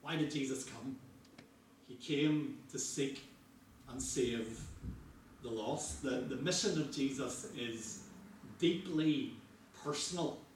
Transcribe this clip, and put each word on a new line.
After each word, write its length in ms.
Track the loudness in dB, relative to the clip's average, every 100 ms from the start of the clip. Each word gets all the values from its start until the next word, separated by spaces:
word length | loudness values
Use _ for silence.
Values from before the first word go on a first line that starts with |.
Why 160 | 0 2
did 120 | 2
Jesus 340 | 2 2 0
come? 360 | -4 -6 -6 -6 -10 -18 -20 -20 -20 -20 -20 -20 -14
He 80 | -12
came 640 | 0 4 6 6 2 -6 -8
to 80 | -6
seek 460 | -4 0 0 -2 -12 -20 -20 -20 -20 -20 -12
and 120 | -6
save 600 | -2 2 4 2 -2 -6 -8 -8 -8 -8 -12 -18 -20 -12 -4
the 60 |
lost. 500 | -2 0 0 -2 -2
The, 240 | 0 0 0
the 100 | 0
mission 440 | 2 4 4 2
of 100 | 0
Jesus 560 | 2 2 2 -2 -2 -6 -4
is 460 | -4 -4 -6 -10 -12 -16 -16 -16 -16 4
deeply 760 | 6 6 2 4 6 6 2 -6 -16 -20 -20 -8
personal. 560 | -2 -2 0 0 0 -2 -12